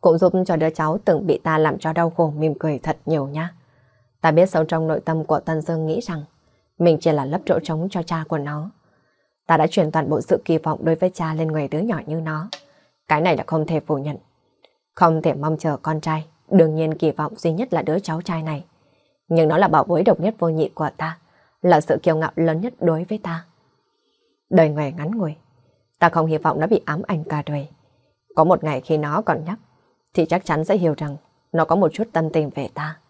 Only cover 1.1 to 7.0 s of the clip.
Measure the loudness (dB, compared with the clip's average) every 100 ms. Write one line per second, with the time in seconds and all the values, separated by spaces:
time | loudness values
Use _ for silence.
1.1 | 0 2 0 0 2 2 0 -4 0 -2
2.1 | 0 -2 0 -2 -2 -4 -4 -4 -6 -2
3.1 | -2 -2 -6 -8 -12 _ _ _ _ _
4.1 | _ 2 4 4 2 0 -2 0 -2 -2
5.1 | -4 0 -2 0 -4 -2 -4 -2 -4 -6
6.1 | -10 -12 _ _ _ _ _ 2 4